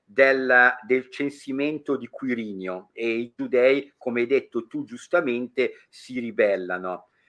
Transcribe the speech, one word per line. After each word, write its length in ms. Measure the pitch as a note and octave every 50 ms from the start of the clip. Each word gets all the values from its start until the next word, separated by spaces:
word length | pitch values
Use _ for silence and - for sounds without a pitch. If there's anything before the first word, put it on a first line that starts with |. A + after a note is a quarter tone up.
| _
del, 680 | _ G2+ C3 C3+ C3+ C3+ C3 C3 B2+ B2+ B2 B2 B2+ C3 - -
del 240 | A2 C3 C3 B2+ -
censimento 880 | - - C#3+ C#3 C#3+ - - C#3 C3 C3+ C#3+ D3+ D#3 D3 D3 - C3+ A#2
di 100 | A#2 -
Quirinio, 840 | - - C3+ C3 A#2+ A#2 A2 G#2+ G2 F#2 F#2 F#2 F#2 F#2 F#2 _ -
e 160 | A2+ A#2 A2+
i 240 | A2+ A#2 A#2+ A#2+ _
giudei, 580 | - C3+ A#2+ B2 B2 B2+ C3+ C#3 C#3 C#3 - _ _
come 240 | - B2 A#2 A#2+
hai 60 | A#2+ A#2+
detto 380 | C#3 B2+ - - - A#2 A2+ -
tu 180 | - D3 C#3
giustamente, 880 | G#2+ A#2+ A#2+ - - - F3 D#3+ B2+ A#2+ A#2+ B2 A#2+ - C3 B2 - - - _ _
si 300 | _ - - - B2+ B2
ribellano. 880 | A#2+ A#2 G#2 A2+ G#2+ G2+ G2 F#2+ F#2 F2+ F2+ F2+ F#2 F#2 F2+ - - _ _ _ _